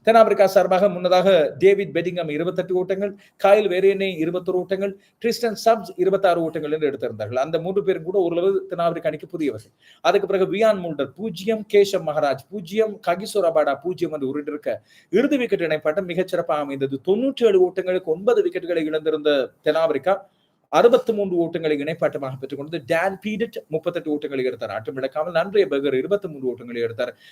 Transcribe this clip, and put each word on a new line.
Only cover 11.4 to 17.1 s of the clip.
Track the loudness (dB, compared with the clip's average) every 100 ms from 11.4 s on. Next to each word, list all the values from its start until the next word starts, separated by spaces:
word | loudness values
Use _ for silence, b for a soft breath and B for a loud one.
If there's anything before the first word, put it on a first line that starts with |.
| -4 -4 2
கேஷவ் | 4 4 0 -2
மகாராஜ் | 0 0 -2 -6
பூஜ்ஜியம், | -12 -4 -2 -2 -2
ககிசோ | -4 -2 -2 0
ரபாடா | 2 2 2 0
பூஜ்ஜியம் | -4 -4 -4 -4
என்று | -4
உருண்டிருக்க | -4 -8 -8 -6 -8 b b b
இறுதி | 0 2 0
விக்கெட் | 0 -2 0
இணைப்பாட்டம் | 0 0 -2 -4
மிகச்சிறப்பாக | -4 -2 -4 -2 -2 -4
அமைந்தது. | -4 -4 -4
தொண்ணூற்றி | -2